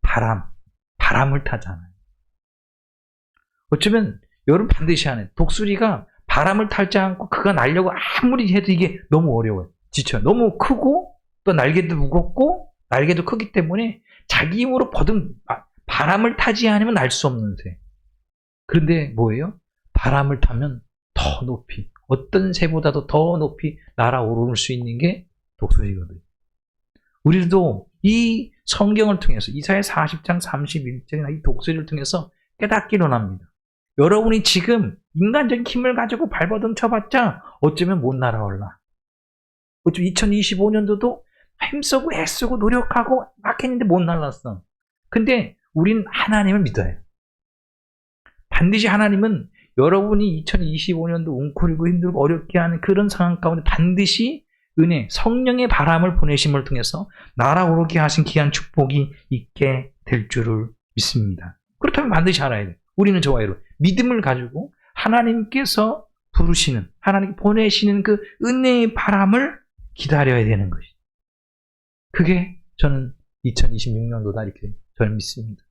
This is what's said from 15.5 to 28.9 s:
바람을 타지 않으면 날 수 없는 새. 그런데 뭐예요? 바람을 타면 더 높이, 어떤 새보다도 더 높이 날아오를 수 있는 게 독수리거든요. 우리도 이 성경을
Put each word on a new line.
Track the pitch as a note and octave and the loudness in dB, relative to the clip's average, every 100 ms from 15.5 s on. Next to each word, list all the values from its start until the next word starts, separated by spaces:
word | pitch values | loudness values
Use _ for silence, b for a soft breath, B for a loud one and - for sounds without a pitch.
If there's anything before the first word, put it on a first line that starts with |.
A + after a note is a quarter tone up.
| - _ _ - | -10 _ _ -8
바람을 | - D3+ F#3+ A#3 A3+ | -2 0 2 2 0
타지 | - A3+ A3+ | -2 2 2
않으면 | G#3 G#3+ | 2 2
날 | G#3+ C3 | 2 0
수 | - D3 | 0 -2
없는 | B2 G#2+ F#2+ | -2 -6 -6
새. | F#2 F2 - _ _ _ _ _ _ _ _ | -10 -14 -20 _ _ _ _ _ _ _ _
그런데 | D#3+ D#3 E3 D3 | 0 2 0 -2
뭐예요? | A2+ A#2 A2 E3 - _ _ _ | -2 -2 0 -6 -10 _ _ _
바람을 | - - C3+ C#3 C#3 | -2 2 0 0 2
타면 | - A#2 C#3+ B2+ _ _ _ | 0 0 -6 -8 _ _ _
더 | - - C#3+ | -4 -4 -4
높이, | B2+ B2 _ - G2 _ _ | -6 -10 _ -14 -14 _ _
어떤 | C3 - F#3+ F#3+ | -2 2 2 0
새보다도 | F3+ E3 D#3+ D#3 C#3+ C#3+ | 0 0 0 0 -2 0
더 | D3+ D#3+ F3 | 0 2 0
높이 | D3+ - D#3 D#3 b - | -2 -4 -8 -8 b -2
날아오를 | A#2 B2+ A2 A2+ A#2+ A#2 | 0 0 -2 0 -2 -2
수 | - | -4
있는 | B2 A#2+ A#2 | -6 -6 -2
게 | D#3+ F#3 - _ _ _ | -2 -2 -12 _ _ _
독수리거든요. | - - G2+ F#2+ E2+ E2+ _ _ _ _ _ _ _ _ _ _ | 2 2 2 -4 -8 -14 _ _ _ _ _ _ _ _ _ _
우리도 | D3 F3+ F3 F#3+ E3+ G2+ - _ | 2 2 4 2 2 -2 -10 _
이 | G3 A3+ A#3 A3+ B3+ _ | 0 2 2 -2 -6 _
성경을 | - - G3+ | -8 0 2